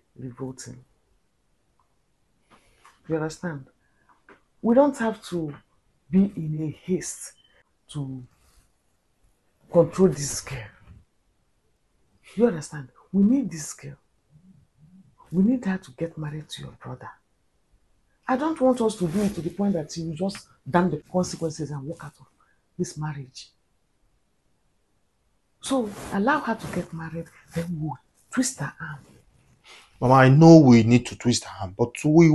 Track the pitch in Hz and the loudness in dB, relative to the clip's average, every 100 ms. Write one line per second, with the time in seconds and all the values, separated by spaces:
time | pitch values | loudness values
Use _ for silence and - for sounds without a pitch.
0 | _ - 127 120 131 131 - 123 - _ | _ -18 -16 -14 -14 -14 -18 -20 -20 _
1 | _ _ _ _ _ _ _ _ _ _ | _ _ _ _ _ _ _ _ _ _
2 | _ _ _ _ _ _ _ _ _ _ | _ _ _ _ _ _ _ _ _ _
3 | - 160 156 - 180 143 135 _ _ _ | -8 -6 -6 -8 -10 -12 -14 _ _ _
4 | _ _ _ - _ _ - 240 285 269 | _ _ _ -20 _ _ 2 4 4 0
5 | 220 208 - 175 156 143 _ _ _ _ | -4 -6 -8 -8 -8 -12 _ _ _ _
6 | _ 180 202 185 156 156 156 - - 185 | _ 2 2 -2 -8 -6 -8 -8 -6 -6
7 | - - - - _ _ _ _ _ 151 | -6 -14 -18 -20 _ _ _ _ _ -12
8 | 135 131 123 _ _ _ _ _ _ _ | -10 -12 -16 _ _ _ _ _ _ _
9 | _ _ _ _ _ _ _ 175 156 - | _ _ _ _ _ _ _ 2 2 2
10 | 190 143 139 - - 135 104 - - - | 2 2 -6 -8 -10 -14 -14 -20 -20 -20
11 | _ _ _ _ _ _ _ _ _ _ | _ _ _ _ _ _ _ _ _ _
12 | _ _ - - 233 170 - 151 127 _ | _ _ -14 0 0 0 -10 -14 -16 _
13 | _ 190 202 277 208 160 147 - 139 139 | _ 2 2 2 -2 -8 -14 -14 -16 -18
14 | _ _ _ 151 185 - _ _ - - | _ _ _ _ -20 -20 _ _ -20 -20
15 | - _ _ 170 196 254 196 185 - - | -20 _ _ 0 0 0 -2 -6 -8 -10
16 | 165 156 151 151 151 - 135 120 127 127 | -10 -8 -12 -12 -14 -16 -18 -18 -16 -16
17 | - - _ _ _ _ _ _ _ _ | -18 -20 _ _ _ _ _ _ _ _
18 | _ _ - 254 311 320 262 247 220 214 | _ _ -6 -4 -4 0 0 2 -2 -2
19 | 175 180 202 202 160 - 202 170 147 170 | -4 -2 -4 -4 -8 -4 -2 -2 -6 -10
20 | 165 151 190 - - _ - 175 180 151 | -10 -6 -8 -8 -18 _ -4 0 0 -2
21 | - 180 180 151 165 151 143 147 135 165 | -6 -4 -4 -6 -8 -8 -10 -10 -12 -14
22 | 143 - - _ _ _ _ - 180 - | -18 -20 -20 _ _ _ _ -8 -8 -8
23 | 156 143 127 - - _ _ _ _ _ | -10 -10 -14 -20 -20 _ _ _ _ _
24 | _ _ _ _ _ _ _ _ _ _ | _ _ _ _ _ _ _ _ _ _
25 | _ _ _ _ _ _ - 269 214 196 | _ _ _ _ _ _ -6 -4 -4 -10
26 | - 196 220 294 262 214 151 175 170 165 | -8 -4 -2 -2 -4 -8 -8 -10 -10 -12
27 | 160 165 160 - _ 165 170 165 151 135 | -12 -12 -14 -20 _ -10 -8 -6 -8 -10
28 | _ _ _ 247 254 - 143 - 156 147 | _ _ _ -4 -4 -6 -10 -10 -14 -16
29 | - - _ _ _ _ - - - _ | -20 -20 _ _ _ _ -20 -20 -20 _
30 | 123 131 131 139 165 165 135 117 110 123 | 4 8 8 10 12 12 10 8 6 4
31 | - 107 123 117 - - 95 95 120 - | 2 -4 -2 -2 -4 -12 -10 -4 -4 -2
32 | 151 156 165 | 2 6 6